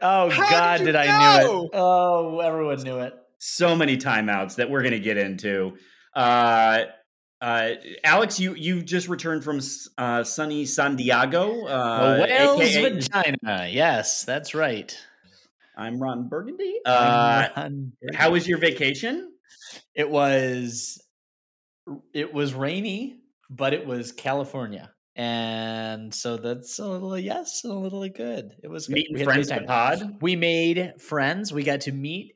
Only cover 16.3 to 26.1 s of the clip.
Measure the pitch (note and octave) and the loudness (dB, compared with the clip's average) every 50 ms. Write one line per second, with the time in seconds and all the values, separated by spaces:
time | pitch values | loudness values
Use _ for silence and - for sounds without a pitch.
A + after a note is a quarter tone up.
16.3 | D3 D#3 F#3+ B3 E4 F#4 G4+ F#4 G4 A#4 - B2+ B2 B2 A#2+ A#2+ A#2+ A#2+ A#2 A#2 | -8 -8 -8 -10 -10 -8 -6 -6 -6 -4 0 2 4 4 6 4 4 4 4 4
17.3 | A#2 A#2 A#2 B2 - - D3+ D3 C#3+ C#3 C3+ B2+ A#2+ _ - C3 - - D3+ E3 | 4 4 2 0 -2 -6 -8 -8 -8 -8 -10 -10 -12 _ -12 -8 -2 2 2 4
18.3 | F3 F3 F3 F3 F3 D#3 E3 E3 C3+ - D3 C3+ C#3+ - - A#3 C4+ F4 F#4+ F4+ | 4 2 2 0 0 2 2 0 0 0 0 -2 -2 -2 -4 -6 -6 -6 -8 -12
19.3 | - _ _ _ - - - - - - - _ _ D3 D3+ D3 D3+ C#3+ C#3+ C#3 | -18 _ _ _ -20 -20 -20 -20 -18 -20 -20 _ _ -4 -2 0 2 2 2 4
20.3 | C3+ C3 C3 B2+ B2+ B2+ B2 A#2+ A#2 A#2+ - - - - _ _ _ _ _ _ | 2 2 2 0 -2 -4 -6 -6 -8 -8 -10 -10 -12 -14 _ _ _ _ _ _
21.3 | _ _ _ _ _ _ _ _ _ _ _ - C#3+ - - _ - D3+ D3 D3+ | _ _ _ _ _ _ _ _ _ _ _ -16 -16 -16 -16 _ -8 -6 -6 -4
22.3 | D3+ D3 D3 C#3 B2+ C3 C3+ C#3+ E3 F#3+ G#3 A3 F#3+ G#3 B3+ C#4 B3+ - _ _ | -4 -4 -2 -2 -2 -4 -4 -4 -4 -4 -4 -4 -6 -6 -8 -10 -12 -16 _ _
23.3 | _ _ _ - C3+ B2 C#3 C3+ D3 - - C#3 B2+ B2 A#2 - - - - C3 | _ _ _ -18 -6 -4 -2 0 0 -2 -2 -4 -6 -6 -8 -10 -12 -8 -6 -4
24.3 | C3+ C#3+ C3+ C#3 - C3+ B2 A2 G#2 F#2+ - - _ _ _ _ _ - A#2+ A#2 | -4 -4 -4 -6 -8 -10 -10 -10 -10 -12 -16 -20 _ _ _ _ _ -8 -6 -4
25.3 | A#2 A#2 A#2 A2+ A2+ A2+ A2+ A2+ A2+ A2+ A2+ A2 A2 A2 A2 A2 | -4 -4 -4 -6 -6 -6 -6 -6 -6 -8 -8 -8 -8 -10 -12 -12